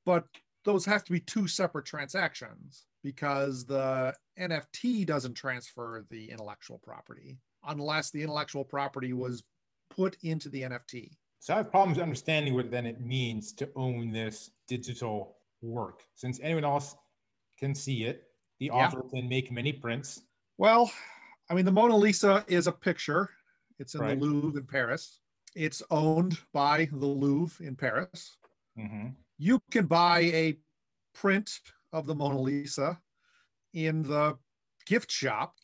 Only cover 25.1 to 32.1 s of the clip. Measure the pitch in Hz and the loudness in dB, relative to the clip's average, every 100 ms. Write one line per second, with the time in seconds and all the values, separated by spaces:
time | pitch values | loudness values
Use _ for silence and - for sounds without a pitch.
25.1 | _ _ _ - 170 156 - - 156 156 | _ _ _ -16 -6 -4 -4 -2 2 4
26.1 | 160 180 165 - 147 143 151 156 139 143 | 4 2 -2 -4 2 4 4 2 0 0
27.1 | 139 139 139 170 - 156 131 127 120 180 | 2 2 2 0 -4 -10 -4 -2 -2 -4
28.1 | - - - _ _ _ 113 104 104 120 | -10 -20 -20 _ _ _ -12 -10 -8 -10
29.1 | 135 _ - 170 254 - 233 175 170 175 | -12 _ -2 2 2 4 2 4 6 6
30.1 | 170 170 160 160 151 _ _ _ _ _ | 6 4 4 2 0 _ _ _ _ _
31.1 | - 196 196 208 - - _ _ 160 147 | -2 2 2 0 -10 -18 _ _ -6 -4